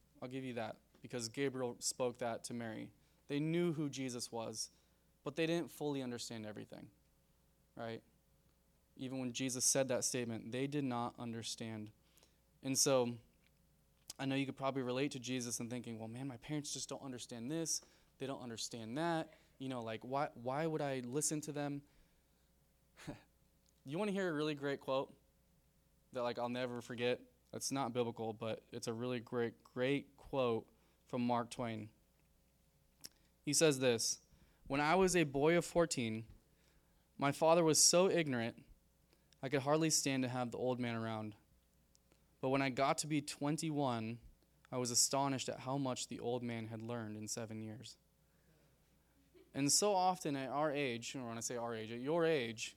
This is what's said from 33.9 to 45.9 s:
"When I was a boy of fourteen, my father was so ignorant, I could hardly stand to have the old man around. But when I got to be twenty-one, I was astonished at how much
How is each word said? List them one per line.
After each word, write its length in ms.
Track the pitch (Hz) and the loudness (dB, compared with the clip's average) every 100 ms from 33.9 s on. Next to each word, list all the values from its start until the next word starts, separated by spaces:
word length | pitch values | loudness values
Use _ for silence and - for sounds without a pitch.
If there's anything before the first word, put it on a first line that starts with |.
| 113 - - _ - - _ - | 4 2 -4 _ -20 -20 _ -2
"When 120 | 139 | 2
I 140 | 151 | 4
was 220 | 180 190 175 | 6 6 6
a 80 | |
boy 320 | 151 139 151 175 | 4 4 6 6
of 80 | |
fourteen, 600 | - 170 165 - 113 110 113 - _ _ _ _ _ _ _ - | 4 2 2 2 -2 -2 -8 -16 _ _ _ _ _ _ _ 0
my 120 | 139 | 0
father 320 | 139 160 170 | 4 6 8
was 160 | 160 147 | 8 8
so 300 | - 170 190 | 8 8 6
ignorant, 480 | 170 151 123 117 - - - _ _ _ _ _ _ | 4 2 0 0 -4 -14 -20 _ _ _ _ _ _
I 80 | 135 | -2
could 100 | 139 | 0
hardly 300 | 135 156 160 | 4 4 4
stand 320 | - 147 135 | 2 2 2
to 60 | 127 | 0
have 200 | 127 123 | 0 -2
the 60 | - | 0
old 240 | 127 123 | 0 0
man 140 | 120 | 0
around. 400 | 113 113 110 107 101 _ _ _ _ _ _ _ _ _ _ | -2 -2 -4 -6 -10 _ _ _ _ _ _ _ _ _ _
But 80 | 131 | 2
when 140 | 139 | 2
I 80 | 139 | 2
got 280 | 123 139 160 | 2 2 2
to 80 | 151 | 0
be 140 | 156 | -2
twenty-one, 960 | 147 - 143 156 156 147 139 117 110 117 - - _ _ - | -2 -2 -2 0 0 0 2 0 -2 -6 -12 -20 _ _ -8
I 60 | 127 | -4
was 120 | 123 | 0
astonished 600 | 120 - 139 139 131 - | 2 4 4 2 0 -2
at 100 | 107 | -4
how 160 | 120 139 | -2 0
much 320 | 131 | 0